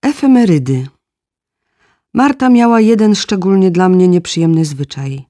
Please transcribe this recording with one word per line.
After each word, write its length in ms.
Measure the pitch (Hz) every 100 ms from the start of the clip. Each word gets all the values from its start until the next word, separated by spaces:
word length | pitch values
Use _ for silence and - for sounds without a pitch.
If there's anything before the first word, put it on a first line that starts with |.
Efemerydy. 840 | - 294 277 254 226 156 127 131 131 _ _ _ _ _ _ _ _ _ _ _ _
Marta 340 | 226 277 277 262
miała 320 | 240 233 233
jeden 340 | 220 226 214
szczególnie 560 | 202 - 196 185 196 190
dla 180 | 175 185
mnie 200 | 185 180
nieprzyjemny 560 | 180 175 - 165 160
zwyczaj. 640 | 156 139 139 - 135 135